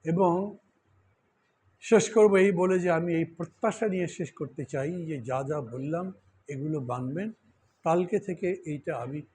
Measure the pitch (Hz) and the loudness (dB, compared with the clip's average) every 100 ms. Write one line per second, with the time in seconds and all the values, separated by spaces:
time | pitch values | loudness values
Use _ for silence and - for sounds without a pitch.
0 | 160 170 185 175 208 - _ _ _ _ | 0 2 4 2 -4 -10 _ _ _ _
1 | _ _ _ _ _ _ _ _ - 220 | _ _ _ _ _ _ _ _ 4 4
2 | 220 220 214 196 196 175 185 185 175 165 | 6 6 8 8 6 4 2 2 2 0
3 | 175 165 165 - 165 _ 226 - 220 185 | 2 0 -2 -6 -12 _ -2 0 -2 -2
4 | 170 - 156 - 143 - 139 143 143 180 | -4 -6 -8 -8 -10 -8 -6 -4 -4 -6
5 | 160 147 117 127 139 151 117 123 143 165 | -6 -8 -4 -4 -2 -6 -6 -8 -6 -6
6 | 185 185 _ _ - 139 151 156 123 123 | -6 -12 _ _ -12 -8 -4 -4 -4 -4
7 | 127 151 214 220 _ _ _ _ 165 175 | -4 -6 -8 -10 _ _ _ _ 0 2
8 | 180 208 - 165 180 185 160 147 170 135 | 2 -2 -2 -4 -4 -4 -6 -8 -6 -6
9 | 123 147 - | -8 -10 -12